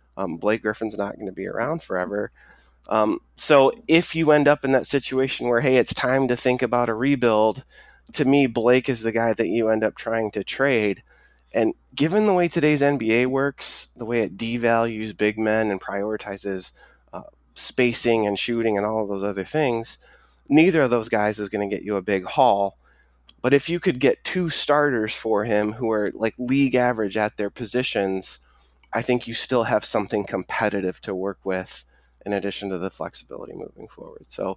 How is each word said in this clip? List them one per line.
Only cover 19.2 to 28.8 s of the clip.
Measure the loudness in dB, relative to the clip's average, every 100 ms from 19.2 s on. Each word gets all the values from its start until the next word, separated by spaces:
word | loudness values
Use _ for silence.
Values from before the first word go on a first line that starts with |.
other | -4 -4 -4
things, | -2 0 -2 -6 -12 -16 -20 _ _ 2
neither | 6 6 4
of | 4
those | 2 2
guys | 0 0 -2
is | -4
gonna | -4 -2
get | -4
you | -4 -4
a |
big | -2 -2 -2
haul. | 2 4 4 0 -4 _ _ _ _ _ _
But | 2
if | 2 2
you | -2
could | -2 2
get | 2 2
two | -2 -4 -2
starters | -2 2 2 2 0 -2
for | -4 0 0 2
him | 0 0
who | -2 -2
are, | 0 -2 -2
like, | -4 -2
league | -2 2 4 4
average | 2 0 -2 0
at | -2 -2
their | -6
positions, | -6 -4 -2 -2 -2 -2 -2 -4 -8 _ _ _ _